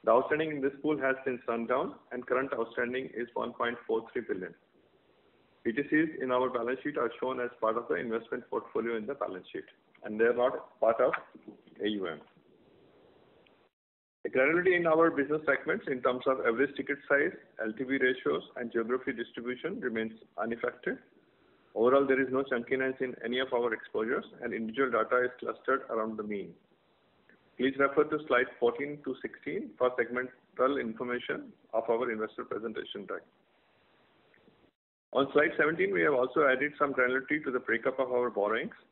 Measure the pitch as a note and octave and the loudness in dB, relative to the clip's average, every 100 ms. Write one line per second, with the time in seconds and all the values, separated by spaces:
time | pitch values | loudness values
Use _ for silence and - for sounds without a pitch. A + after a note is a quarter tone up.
0 | A2 A#2 C3 D3+ D#3 D3 C3+ C#3 D3+ D3 | 6 4 4 0 0 0 -2 -2 -2 0
1 | C3+ C3 - B2 - A#2 A#2 B2+ F#3+ D4 | 0 0 -4 -4 -4 -4 0 0 -2 -8
2 | _ B2 B2 B2+ C#3 B2 A2+ - A#2+ B2+ | _ -12 -2 -2 -2 -4 -4 -4 -4 -4
3 | C3+ A2+ A#2+ A#2 A#2 - A#2+ A#2+ - A2+ | -8 -8 -6 -4 -6 -2 -4 -2 -2 -2
4 | A2+ B2+ A2 G2 F2+ - _ _ _ _ | -2 -8 -6 -6 -6 -12 _ _ _ _
5 | _ _ _ _ _ _ A#2+ A2+ C#3+ D3+ | _ _ _ _ _ _ -2 -2 2 2
6 | D#3+ - B2+ B2+ B2+ A#2+ A#2 C3 D3 D3 | 2 -2 0 2 2 0 -2 -2 -4 -2
7 | A#2+ - B2+ C3 A#2+ - A2 A2+ A#2 F2 | -2 -2 -4 -2 -4 0 0 0 -2 -2
8 | B2+ A2+ - B2 - A#2 - A2+ A2+ A#2 | -2 -4 -4 -8 -4 -6 -4 -4 -2 -4
9 | G#2+ C#3+ F#2+ F#2 F2 F2+ - - _ _ | -6 -6 -6 -6 -10 -14 -14 -20 _ _
10 | G#2 G#2+ A#2 A#2+ B2+ - - _ A2+ A#2 | -8 4 4 6 2 0 -10 _ 4 6
11 | B2+ - - - - - - - G#2+ G#2 | 4 2 -8 -20 -18 -20 -20 -4 -2 -2
12 | F2+ D2+ - _ _ _ _ _ - - | -4 -6 -14 _ _ _ _ _ -20 -20
13 | - _ _ _ _ _ _ _ _ _ | -20 _ _ _ _ _ _ _ _ _
14 | _ _ A#2+ B2+ C3+ E3+ F3+ F3 E3+ D#3+ | _ _ -2 4 4 4 4 4 4 6
15 | E3 C#3 C#3 D3+ D3+ C3+ - - - B2+ | 6 4 0 0 0 0 0 -4 -2 -2
16 | B2+ B2+ C3+ C3 A#2 A#2 C#3+ C#3+ C#3+ C#3+ | 0 0 0 2 2 2 0 0 -6 -6
17 | - C#3+ E3 - - - A2 A2 - C3+ | 2 2 2 -2 -18 -6 -6 -4 -2 2
18 | C3 C3 D3 D#3 - - A#2 A#2 A2+ B2+ | 2 2 -2 -2 -4 -10 -4 -2 0 -2
19 | C#3 C3 - - A#2+ B2+ D#3+ G3 C3 A2+ | -2 -6 -8 -8 -8 -6 -6 -4 -4 -2
20 | A2 - - - A2+ A#2 A#2+ - - C4 | -4 -8 -14 -6 -4 -2 -4 -4 -6 -6
21 | _ _ _ _ _ _ _ - A#2+ C#3 | _ _ _ _ _ _ _ 2 6 6
22 | C3+ C3+ C3 C3 C3+ B2 A#2 C3 C3 C3 | 6 4 4 0 0 -2 0 0 0 -2
23 | C3 - A#2 B2 C3 A#2+ A#2+ A2 - G#2+ | -6 -6 -4 -2 0 0 0 -2 -4 -4
24 | A2 C3+ - - A#2+ A2 A2 A2+ C3+ A2+ | 0 -2 -4 -10 -6 -4 -4 0 0 2
25 | A2 B2+ B2 - A#2 A2 - C3 - A2+ | 2 2 0 -4 -8 -6 -2 -2 0 -4
26 | A2 A2 G#2+ G#2 F2 - _ _ _ _ | -2 -4 -6 -6 -8 -14 _ _ _ _
27 | _ _ _ _ _ - C3 C3+ C#3 D3+ | _ _ _ _ _ -2 0 2 2 4
28 | D3+ D3+ D3+ B2 B2+ - A#2+ A#2+ C#3+ D3 | 2 0 2 2 2 2 0 2 -8 -6
29 | - B2+ - - - F3+ C#4 - B2 B2 | -8 -8 -10 -10 -8 -6 -8 0 0 2
30 | A2+ B2 B2+ - _ - B2+ C#3 A#2+ A2+ | -2 -2 -6 -10 _ 0 2 2 -4 -6
31 | B2 B2 - C#3+ - - _ A2 A#2+ A#2 | -6 -4 -4 -8 -8 -20 _ -4 0 0
32 | B2+ A2 A2 - - G#2+ A2+ G#2+ - G2+ | 0 -2 -4 -6 -8 -6 -6 -8 -10 -10
33 | F#2+ F2+ - _ _ _ _ _ _ _ | -8 -10 -10 _ _ _ _ _ _ _
34 | _ _ _ _ - _ _ _ _ _ | _ _ _ _ -20 _ _ _ _ _
35 | _ B2 C#3 C#3+ D#3+ - D3+ E3+ G3 F#3 | _ 0 4 4 4 4 2 2 0 4
36 | D#3+ C3+ B2+ D#3+ C#3+ C3 D3 - D3 C3 | 4 4 2 4 4 4 0 0 0 2
37 | B2 C3 C3 D3+ C#3 B2 - A#2 C3 B2+ | 2 2 0 -4 -2 -4 0 0 0 -2
38 | B2 B2 G#2 G#2 G#2 A2+ E3+ - _ | 0 0 0 0 0 0 -4 -10 _